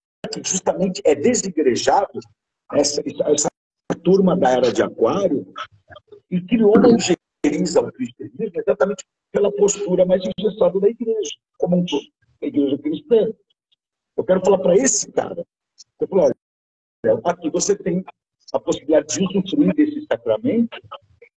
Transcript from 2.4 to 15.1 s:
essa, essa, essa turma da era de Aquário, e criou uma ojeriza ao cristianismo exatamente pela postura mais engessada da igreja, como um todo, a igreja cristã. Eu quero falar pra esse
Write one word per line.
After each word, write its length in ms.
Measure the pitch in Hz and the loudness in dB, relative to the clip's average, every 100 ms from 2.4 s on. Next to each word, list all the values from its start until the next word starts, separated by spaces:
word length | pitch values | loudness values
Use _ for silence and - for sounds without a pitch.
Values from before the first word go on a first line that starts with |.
| _ _ - | _ _ -4
essa, 300 | 285 - - - | -2 -2 -2 -4
essa, 240 | - - | -4 0
essa 180 | 147 - - _ _ - - | 0 -2 -8 _ _ -10 -2
turma 320 | 180 196 185 160 | 2 4 4 2
da 140 | 127 | 2
era 220 | 127 123 | 2 2
de 100 | 107 | 2
Aquário, 680 | 98 - 113 180 190 135 - - - _ _ - _ - _ | -2 0 0 2 0 -2 -6 -14 -16 _ _ -20 _ -20 _
e 100 | 180 | -6
criou 340 | 180 226 202 226 | -2 2 6 6
uma 120 | 240 | 6
ojeriza 920 | 233 - 170 _ _ - 151 180 - | 4 2 -2 _ _ -2 0 0 0
ao 120 | 117 | 0
cristianismo 580 | - 123 - - - 214 | -4 -10 -10 -16 -10 -8
exatamente 500 | 165 - - 196 202 - _ _ | -4 -4 0 -2 -4 -14 _ _
pela 220 | 202 202 | -2 -2
postura 540 | - 202 - 202 180 180 | 2 0 0 -2 0 2
mais 160 | 190 | 0
engessada 560 | 185 190 208 208 175 190 | -2 -4 -4 0 0 2
da 80 | 202 | 0
igreja, 420 | 233 233 220 170 - _ - | 0 -4 -4 -6 -10 _ -6
como 180 | - 180 | -2 0
um 80 | |
todo, 220 | 175 - - _ _ _ | -2 -6 -8 _ _ _
a 40 | 294 | -6
igreja 320 | - 139 139 | -2 0 -2
cristã. 540 | 151 165 - 226 - - _ _ _ _ _ _ _ - | -4 -6 0 2 2 -6 _ _ _ _ _ _ _ -6
Eu 80 | |
quero 160 | - 185 | -2 0
falar 140 | 190 190 | 2 2
pra 160 | 180 | 4
esse 380 | 190 269 - - | 2 2 -2 -4